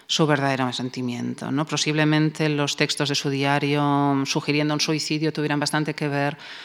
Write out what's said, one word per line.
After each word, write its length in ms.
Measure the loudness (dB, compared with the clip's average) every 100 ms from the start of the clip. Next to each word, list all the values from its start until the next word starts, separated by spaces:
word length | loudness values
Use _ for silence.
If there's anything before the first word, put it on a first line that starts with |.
| -4
su 160 | 2 4
verdadero 480 | 4 2 0 0
sentimiento, 800 | -2 -6 -4 -6 -4 -6 -6 -4
¿no? 140 | -2 -2
Posiblemente 840 | -2 0 2 4 4 2 2 0
los 260 | 0 -2 0
textos 340 | 0 0 -2
de 60 | 0
su 140 | -2
diario, 920 | 0 2 2 2 2 2 2 2 2 0
sugiriendo 480 | -2 0 0 0
un 60 | 0
suicidio, 520 | 0 -2 -2 -2 -2
tuvieran 280 | -2 -2 0
bastante 340 | 0 -2 -2
que 140 | -2 -2
ver 280 | 0 -2 -4 -14 -16